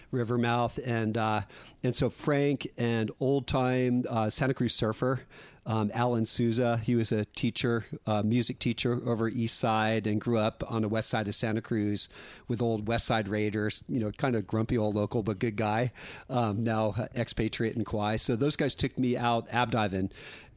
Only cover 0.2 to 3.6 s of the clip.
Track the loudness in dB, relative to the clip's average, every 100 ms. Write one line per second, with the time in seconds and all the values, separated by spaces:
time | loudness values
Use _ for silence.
0.2 | 0 2 2 2 0 -2 -2 0 0 0
1.2 | 0 0 -4 -10 -20 -6 -2 0 0 -2
2.2 | 0 2 2 0 -4 -2 0 0 0 -2
3.2 | 0 0 0 0